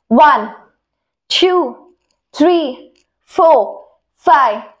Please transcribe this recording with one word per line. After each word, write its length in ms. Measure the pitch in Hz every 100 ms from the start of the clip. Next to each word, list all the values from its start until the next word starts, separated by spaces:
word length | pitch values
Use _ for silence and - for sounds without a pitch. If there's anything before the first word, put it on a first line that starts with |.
| -
वन, 380 | 233 302 247 214 - _ _ _ _ _ _ -
टू, 400 | - 370 359 262 - _ _ _ _ _
थ्री, 600 | - 330 339 285 254 - _ _ _ -
फोर, 600 | - 330 269 196 - - _ _ _ -
फाइव, 380 | 277 240 220 - _